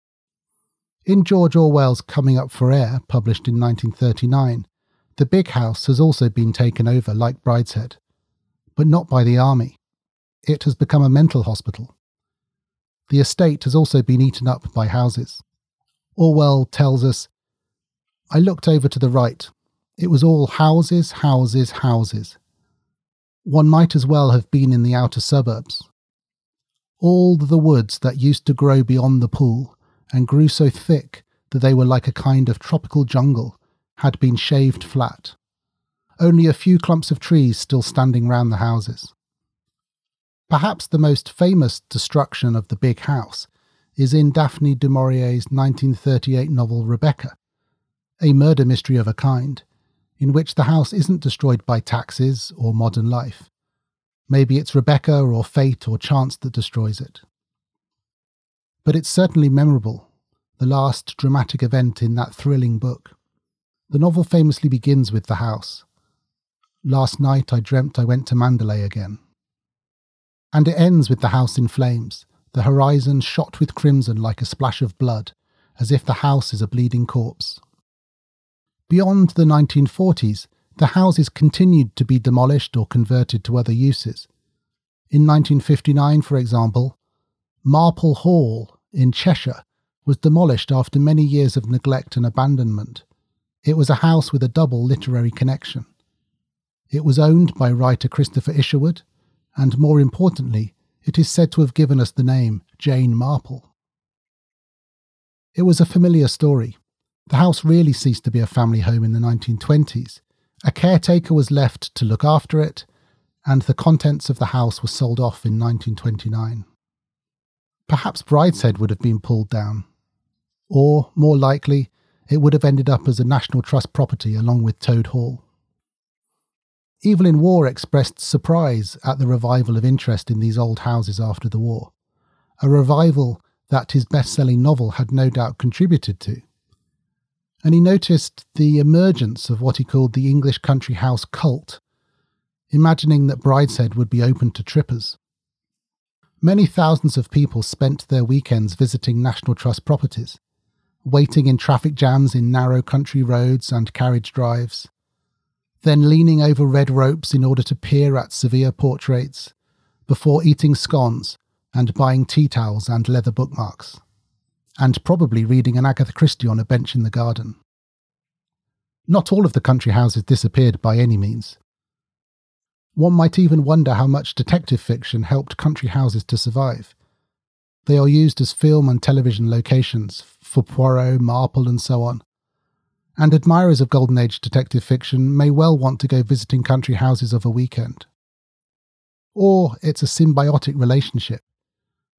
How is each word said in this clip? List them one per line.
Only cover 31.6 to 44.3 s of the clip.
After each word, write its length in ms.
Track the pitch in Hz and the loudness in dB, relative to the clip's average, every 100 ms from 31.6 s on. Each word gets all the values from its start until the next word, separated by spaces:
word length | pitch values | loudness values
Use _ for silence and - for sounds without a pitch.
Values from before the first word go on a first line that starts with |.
| 131 127 | 2 2
were 100 | 127 | 2
like 220 | 127 - | 0 -2
a 60 | |
kind 360 | - 135 135 120 | -4 0 2 0
of 80 | 113 | -4
tropical 460 | - 165 - 147 131 | -4 -6 -2 -2 0
jungle, 540 | 131 135 120 120 - _ _ _ - | 0 0 0 -4 -14 _ _ _ -4
had 220 | 139 - | -4 0
been 160 | 131 120 | 0 0
shaved 480 | - 139 135 - | -2 0 0 -2
flat. 520 | - 135 120 - - - _ _ _ _ _ _ _ _ | -6 -6 -6 -8 -20 -20 _ _ _ _ _ _ _ _
Only 260 | 170 170 165 | 4 6 4
a 80 | |
few 240 | 139 185 180 | 2 2 2
clumps 340 | - 160 - | 2 -2 -2
of 80 | 143 | -6
trees 380 | - 160 127 110 | 0 2 2 0
still 240 | - 135 | -2 -4
standing 460 | - - 131 123 120 | -2 0 0 2 0
round 240 | 123 120 | 0 0
the 60 | 107 | 0
houses." 560 | 117 117 104 120 - _ _ _ _ _ _ _ _ _ _ _ _ _ _ | -2 -2 -6 -12 -18 _ _ _ _ _ _ _ _ _ _ _ _ _ _
Perhaps 380 | 151 202 175 - | -2 -2 -4 -4
the 120 | 156 | 0
most 300 | 151 139 - | 2 0 -4
famous 520 | - 180 185 123 - - | -2 2 2 0 -4 -10
destruction 640 | - - 147 139 - 123 113 | -8 -4 -2 -2 -4 -2 -2
of 120 | 101 | -4
the 80 | 110 | -4
big 260 | 127 113 | -2 -2
house 460 | - 139 107 - - _ _ _ _ - | -4 -6 -6 -14 -18 _ _ _ _ -4
is 180 | 131 | 0
in 180 | 156 147 | 2 2